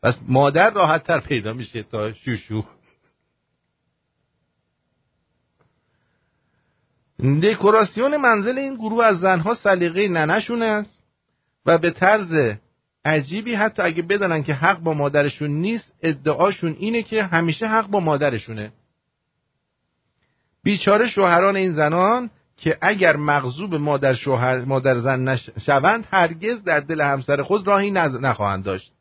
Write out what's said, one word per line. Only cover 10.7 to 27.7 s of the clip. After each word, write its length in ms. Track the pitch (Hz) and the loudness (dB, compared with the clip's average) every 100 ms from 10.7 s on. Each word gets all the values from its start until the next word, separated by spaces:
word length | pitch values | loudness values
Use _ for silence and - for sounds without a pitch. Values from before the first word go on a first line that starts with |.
| 214 208 _ _ _ _ _ _ _ - | -2 -6 _ _ _ _ _ _ _ 2
و 120 | 170 | 2
به 120 | 170 | 2
طرز 680 | 165 185 214 185 160 123 104 _ _ _ _ | 2 2 2 2 0 0 -2 _ _ _ _
عجیبی، 500 | 151 156 135 190 226 | -2 -2 -2 -8 -6
حتی 280 | 220 214 214 | -2 -2 0
اگه 200 | 180 165 | -2 -2
بدانن 400 | 170 202 196 160 | -2 -2 0 -2
که 120 | 143 | -2
حق 240 | 139 165 190 | 0 0 0
با 160 | 165 | -2
مادرشون 560 | 151 143 147 143 - 147 | -2 0 0 0 -2 -4
نیست، 420 | 147 185 226 - _ | -2 -2 -4 -8 _
ادعاشون 760 | 165 143 139 143 185 190 170 156 | -6 -4 -4 0 0 0 -6 -6
اینه 240 | 202 233 | -4 -4
که 200 | 220 220 | -4 -4
همیشه 440 | 196 170 165 156 220 | 0 0 0 -2 -2
حق 200 | 220 214 | -2 0
با 140 | 202 | -2
مادرشونه. 720 | 165 143 143 117 - 110 107 _ _ _ _ _ _ _ _ _ _ _ _ _ _ _ _ _ _ _ | 0 0 0 -2 -8 -12 -12 _ _ _ _ _ _ _ _ _ _ _ _ _ _ _ _ _ _ _
بیچاره 460 | - 202 - 208 240 | -2 0 2 2 2
شوهران 480 | 202 190 175 196 196 | 2 4 4 4 2
این 160 | 185 | -2
زنان 580 | 151 151 170 185 240 240 _ _ _ | 0 0 2 2 0 -4 _ _ _
که 220 | 160 156 | -4 0
اگر 360 | 175 208 180 151 | 0 2 2 2
مغضوب 580 | 151 143 131 127 196 | 2 0 0 -6 -6
مادر 400 | 160 147 143 135 | -4 -2 0 2
شوهر، 500 | 127 - 127 123 127 | 0 0 0 0 0
مادر 340 | 127 135 135 123 | -2 0 2 0
زن 300 | 120 131 127 | 0 -2 0
نش-، 220 | 131 - - - | -2 -4 -10 0
شوند، 400 | 139 156 226 220 | 2 2 0 0
هرگز 540 | 196 170 165 202 233 | 0 0 0 -6 -6
در 160 | 196 151 | -2 -2
دل 200 | 143 160 | -2 -2
همسر 420 | 143 139 131 143 | 0 -2 -2 -2
خود 240 | 139 208 | 0 -2
راهی 240 | 196 | 2